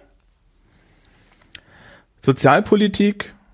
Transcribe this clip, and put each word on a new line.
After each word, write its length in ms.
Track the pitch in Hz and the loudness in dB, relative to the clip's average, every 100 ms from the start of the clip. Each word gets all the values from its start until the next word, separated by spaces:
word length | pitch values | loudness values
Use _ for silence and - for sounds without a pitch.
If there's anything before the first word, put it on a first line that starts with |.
| _ _ _ _ _ _ _ _ _ _ _ _ _ _ _ - _ _ - - _ _ | _ _ _ _ _ _ _ _ _ _ _ _ _ _ _ -20 _ _ -20 -20 _ _
Sozialpolitik, 1120 | - 131 135 156 - 208 208 - 202 - - - _ | -4 0 2 2 2 0 0 0 -2 -4 -12 -20 _